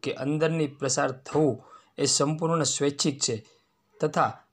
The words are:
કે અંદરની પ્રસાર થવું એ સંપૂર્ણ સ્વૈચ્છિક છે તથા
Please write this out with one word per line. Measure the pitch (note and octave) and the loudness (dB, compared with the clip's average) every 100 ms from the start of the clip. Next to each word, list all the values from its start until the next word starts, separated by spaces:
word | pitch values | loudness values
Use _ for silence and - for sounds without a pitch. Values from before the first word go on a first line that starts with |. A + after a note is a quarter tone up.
કે | C3 - | -6 -4
અંદરની | C3+ D3+ D#3+ D#3+ D3 - | -2 2 2 2 -2 -2
પ્રસાર | C3+ C#3 C#3+ C3+ - | -2 0 0 -2 -2
થવું | D3 D3+ A2 - - _ - | 2 2 2 -8 -20 _ -2
એ | C#3+ | 0
સંપૂર્ણ | - C#3+ D#3 E3 E3 C3+ | 2 0 0 -2 0 0
સ્વૈચ્છિક | - C#3+ C#3+ - C#3 | 0 -2 0 -2 0
છે | - A2 - _ _ _ _ _ | -4 -4 -8 _ _ _ _ _
તથા | D#3 E3 B2+ - _ | -2 2 0 -2 _